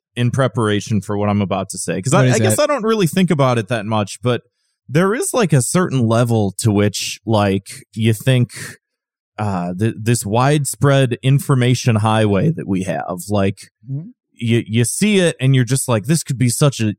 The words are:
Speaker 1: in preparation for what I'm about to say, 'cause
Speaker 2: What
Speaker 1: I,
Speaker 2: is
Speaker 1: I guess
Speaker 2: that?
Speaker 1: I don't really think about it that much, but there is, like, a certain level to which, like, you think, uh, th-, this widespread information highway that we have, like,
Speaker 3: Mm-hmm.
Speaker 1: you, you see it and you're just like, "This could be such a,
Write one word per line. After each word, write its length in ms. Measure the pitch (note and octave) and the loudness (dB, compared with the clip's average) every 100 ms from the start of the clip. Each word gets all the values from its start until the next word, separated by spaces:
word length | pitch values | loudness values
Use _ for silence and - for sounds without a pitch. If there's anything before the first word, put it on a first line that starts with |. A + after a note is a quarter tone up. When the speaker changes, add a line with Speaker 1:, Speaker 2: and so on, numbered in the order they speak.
| _ | _
Speaker 1:
in 160 | - B2 | -4 -2
preparation 720 | B2+ C3 - A2 G#2 - G#2+ | 0 -2 0 0 0 -2 -4
for 160 | - G2+ | -2 -2
what 100 | G#2 | 0
I'm 140 | G2+ | 0
about 280 | F#2+ G2 F#2+ | 0 -2 -4
to 80 | F2+ | -8
say, 220 | - F2 | -6 -6
'cause 120 | A2 | 0
Speaker 2:
What 120 | D3 | 2
Speaker 1:
I, 40 | C3 | 4
Speaker 2:
is 60 | - | 2
Speaker 1:
I 20 | |
guess 180 | - - | 2 2
Speaker 2:
that? 80 | |
Speaker 1:
I 20 | D4 | 0
don't 120 | C#4+ | 0
really 220 | G#3+ A3 F3 | 0 0 0
think 240 | F#3+ F#3 | 2 2
about 280 | D#3+ C3 A#2+ | 2 2 0
it 100 | G#2 | -2
that 160 | A#2 G2+ | -4 -2
much, 340 | A2 G2+ - | -2 -4 -4
but 200 | B2+ A#2+ - _ _ _ - | -4 -4 -6 _ _ _ -4
there 260 | C#3 F#3+ | 0 2
is, 180 | A#3+ G4 | 0 -2
like, 180 | C4 G3 | 0 2
a 100 | C#3 | 2
certain 440 | A#2+ F3+ F#3 C3+ A2+ | 2 0 0 0 2
level 460 | A2+ A#2+ A2+ G2+ - | 2 2 2 0 0
to 140 | A2+ | 0
which, 480 | G2+ G#2 - - - G#2+ | 2 2 0 -8 -8 -2
like, 580 | A2 G2+ G2 - - - | 0 2 0 -4 -16 -14
you 180 | A2 A2+ | -2 0
think, 400 | A2 - B2+ A#2+ - - - _ _ _ _ _ - | 0 2 0 0 -4 -16 -18 _ _ _ _ _ -8
uh, 340 | G#2+ F#2 F2 F2+ | -6 -4 -6 -2
th-, 160 | A2 - | -4 -2
this 240 | A2 A#2+ G2+ | -2 -2 0
widespread 920 | A2 C3 D3+ C#3 - C#3+ C#3 C3 A#2+ | 0 2 0 -2 0 2 4 2 0
information 760 | C3 C#3 - C3 B2 B2+ C3 G#2+ | 0 2 2 0 2 2 0 0
highway 540 | A2 A2 G#2+ G2 D#3+ | 2 2 2 2 0
that 160 | D#3+ - | -2 -2
we 140 | G2 | -4
have, 360 | F#2 D2+ - F2+ - | -2 -4 -6 -8 -4
like, 420 | G#2 G2 G2+ - _ A2 | 0 0 -2 -12 _ -12
Speaker 3:
Mm-hmm. 180 | C3+ F#3+ - _ | -12 -12 -20 _
Speaker 1:
you, 300 | - A2+ A2+ D2+ | -6 0 0 0
you 180 | A2 | 0
see 340 | A#2 - G#3 G3+ | 0 0 2 2
it 180 | E3+ - | 2 0
and 140 | C3 | 2
you're 100 | C3+ | 2
just 240 | A2+ C3 - | 2 -2 0
like, 160 | A2+ | -2
"This 180 | G#2 D#3+ | 0 -2
could 160 | - B2+ | -2 -2
be 100 | A#2+ | -2
such 320 | - D3 - | 2 0 2
a, 140 | A2 | -2